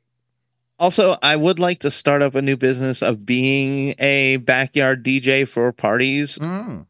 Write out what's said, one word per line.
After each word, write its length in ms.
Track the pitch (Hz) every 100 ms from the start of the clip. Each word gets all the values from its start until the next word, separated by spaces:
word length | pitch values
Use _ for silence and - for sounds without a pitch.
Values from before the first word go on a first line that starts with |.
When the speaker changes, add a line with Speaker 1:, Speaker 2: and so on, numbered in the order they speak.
| _ _ _ _ _ _ _ -
Speaker 1:
Also, 380 | 180 180 190 170
I 140 | 143 151
would 240 | 160 170
like 200 | 180 175
to 100 | 147
start 300 | - - 143
up 140 | 139 135
a 60 |
new 160 | 139 131
business 440 | 131 127 131 123
of 240 | 104 110 101
being 720 | 123 131 135 135 139 139 -
a 380 | 139 139 135 131
backyard 640 | 120 127 131 147 131 131
D 160 | 120 135
J 260 | 127 135 131
for 260 | - 120
parties, 680 | 117 107 117 131 139 143 -
Speaker 2:
Mm. 480 | 156 190 226 101